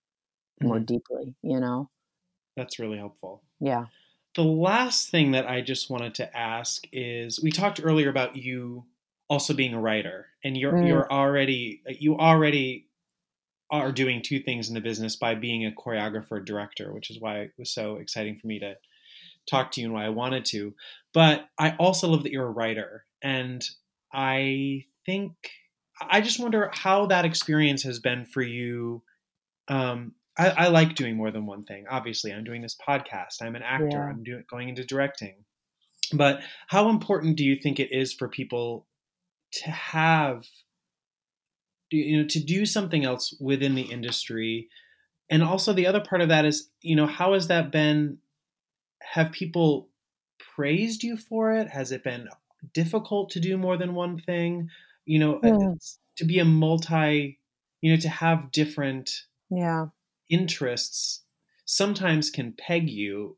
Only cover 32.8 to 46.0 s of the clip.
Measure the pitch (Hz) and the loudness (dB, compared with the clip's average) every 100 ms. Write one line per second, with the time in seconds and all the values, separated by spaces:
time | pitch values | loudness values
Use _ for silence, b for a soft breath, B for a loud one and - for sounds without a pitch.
32.8 | - 139 - 98 87 - 117 120 117 135 | -2 -2 -4 -12 -12 -10 -10 -8 -4 -2
33.8 | 147 147 143 131 113 123 - 123 123 127 | 0 -2 -6 -8 -10 -12 -12 -10 -10 -10
34.8 | 127 135 139 - 98 - _ _ _ _ | -4 0 0 -4 -14 -16 _ _ _ _
35.8 | _ - - 151 139 139 B B - 190 | _ -6 -2 4 4 2 B B 0 4
36.8 | 220 214 - 190 160 156 139 139 147 139 | 6 4 2 2 2 2 2 2 0 -2
37.8 | 131 131 131 - 123 - 127 120 120 117 | -2 -2 -2 -4 -8 -8 -6 -4 -4 -8
38.8 | - _ _ _ _ _ _ - 156 160 | -14 _ _ _ _ _ _ -10 -8 -8
39.8 | - 160 160 160 143 120 - - _ _ | -4 2 4 4 2 -2 -10 -20 _ _
40.8 | _ _ _ _ _ _ _ _ _ _ | _ _ _ _ _ _ _ _ _ _
41.8 | - 151 151 156 151 160 143 190 208 214 | -4 -2 2 2 2 -2 0 0 0 0
42.8 | 180 160 131 123 - - 135 135 139 131 | 0 0 0 -2 -6 -6 -2 0 2 0
43.8 | 120 120 117 - - 113 113 113 113 b | -4 -8 -6 -6 -4 -4 -4 -4 -8 b
44.8 | b b b _ - 160 165 185 220 185 | b b b _ 0 2 4 2 2 2
45.8 | 180 202 | 4 2